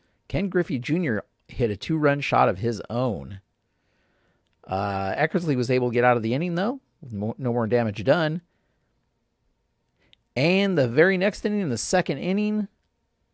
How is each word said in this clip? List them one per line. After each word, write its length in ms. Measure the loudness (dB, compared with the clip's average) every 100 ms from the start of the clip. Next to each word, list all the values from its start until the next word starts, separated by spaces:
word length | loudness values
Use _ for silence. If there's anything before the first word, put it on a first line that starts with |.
| _ _ -6
Ken 200 | -2 0
Griffey 300 | -2 -2 -4
Junior 460 | -2 0 0 -2 -4 _ _
hit 220 | -2 -2
a 60 | -2
two-run 440 | -2 2 2 2
shot 280 | 0 2 2
of 100 | 2
his 220 | -4 -4 -6
own. 520 | -2 -2 -4 -8 -14 -18 _ _ _ _ _ _ _ _ _ _ _
Uh, 500 | -6 -2 -2 -2 -2
Eckersley 420 | -2 0 0 0 0
was 140 | 2
able 180 | 0 2
to 60 |
get 100 | 2
out 120 | 4 2
of 60 |
the 120 | 0
inning, 200 | -2 -2
though, 260 | -2 -4 -6 -14 _
with 120 | -10
mo-, 220 | -6 -6 -4
no 160 | -2
more 140 | 0 2
damage 380 | 2 2 -2
done. 380 | 0 2 0 -4 -10 _ _ _ _ _ _ _ _ _ _ _ _ _ _ _ _ _ _ 0
And 420 | 2 4 2 2
the 80 | 2
very 320 | 4 4 4
next 260 | 0 -2
inning, 180 | -2 -2
in 60 | 0
the 100 | 0
second 400 | 2 0 0 -4
inning, 500 | -2 0 0 -2 -4 _ _ _ _ _ _